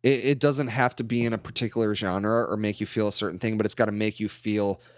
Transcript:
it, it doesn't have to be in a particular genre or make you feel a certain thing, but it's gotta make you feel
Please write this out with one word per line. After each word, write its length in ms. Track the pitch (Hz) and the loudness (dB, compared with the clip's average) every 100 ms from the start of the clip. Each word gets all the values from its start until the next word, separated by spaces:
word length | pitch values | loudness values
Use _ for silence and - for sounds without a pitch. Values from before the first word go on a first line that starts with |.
it, 220 | 127 135 | 4 4
it 140 | 123 139 | 2 4
doesn't 300 | 147 139 131 | 2 2 -2
have 260 | 117 123 - | 2 0 0
to 80 | |
be 200 | 117 120 | -2 0
in 80 | 117 | 0
a 60 | 113 | -2
particular 560 | - - 113 117 110 | -4 -4 -2 0 0
genre 520 | 104 98 95 104 117 117 | 0 0 0 2 2 2
or 100 | 107 | 0
make 240 | 104 101 | -2 -2
you 60 | 107 | -4
feel 220 | - 104 | 0 0
a 40 | |
certain 260 | - 101 90 | 0 -4 -2
thing, 180 | 113 110 | -2 0
but 80 | 107 | -2
it's 80 | |
gotta 180 | - 110 | 0 0
make 280 | 104 107 104 | 0 -4 -2
you 80 | 107 | -8
feel 520 | - 107 104 101 98 - | -6 -4 0 0 -2 -10